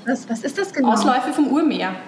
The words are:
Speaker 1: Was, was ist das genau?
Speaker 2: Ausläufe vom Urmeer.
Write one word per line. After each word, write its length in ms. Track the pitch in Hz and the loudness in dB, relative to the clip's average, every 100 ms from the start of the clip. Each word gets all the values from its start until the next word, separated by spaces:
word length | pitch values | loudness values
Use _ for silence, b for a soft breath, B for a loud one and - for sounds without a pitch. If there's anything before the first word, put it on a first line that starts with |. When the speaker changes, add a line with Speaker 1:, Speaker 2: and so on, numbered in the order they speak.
| - | -4
Speaker 1:
Was, 240 | 262 - | -4 -4
was 100 | 226 | -6
ist 120 | 285 392 | -4 -4
das 160 | 381 | -4
genau? 200 | 294 240 | 0 2
Speaker 2:
Ausläufe 400 | 226 233 254 302 | 2 2 2 0
vom 160 | 285 294 | 0 2
Urmeer. 420 | 285 320 180 185 185 | 4 2 0 -2 -6